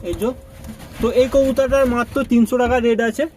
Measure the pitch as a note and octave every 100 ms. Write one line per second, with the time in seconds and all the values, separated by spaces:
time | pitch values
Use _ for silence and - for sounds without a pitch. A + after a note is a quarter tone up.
0 | F3 E3+ G#3+ B3+ - - - - - -
1 | A3+ A#3+ B3+ C#4 C4+ C4+ C4 C4+ C4 A#3+
2 | A#3+ C#4 B3+ A#3+ A3 B3 A#3+ B3+ A#3 A3+
3 | A#3 A3 D#4+